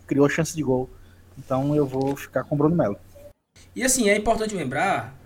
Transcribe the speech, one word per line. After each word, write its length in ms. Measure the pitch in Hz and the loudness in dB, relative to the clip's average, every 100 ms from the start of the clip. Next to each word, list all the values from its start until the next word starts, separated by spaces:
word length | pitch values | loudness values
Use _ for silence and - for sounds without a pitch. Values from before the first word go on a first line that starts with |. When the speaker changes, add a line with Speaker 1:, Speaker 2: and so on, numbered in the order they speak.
| - | -4
Speaker 1:
criou 200 | 135 143 | 2 2
chance 280 | - 156 160 | 2 -4 -2
de 80 | |
gol. 260 | 135 127 127 - - - - - | -2 -2 -2 -12 -20 -20 -20 -18
Então 380 | - 131 143 151 | -6 -2 0 2
eu 100 | 139 | 0
vou 300 | 131 135 139 | 0 -2 -4
ficar 280 | - 131 | -4 -6
com 120 | 127 147 | -2 2
o 20 | |
Bruno 180 | 151 170 | 2 4
Melo. 220 | 120 101 - - - _ _ - - - | 0 -2 -12 -20 -20 _ _ -20 -18 -4
Speaker 2:
E 80 | |
assim, 260 | 254 262 208 | 0 2 2
é 80 | 208 | 2
importante 380 | 220 220 214 202 | 2 0 0 -4
lembrar 600 | 135 131 190 151 113 - | -4 -2 0 -2 -4 -14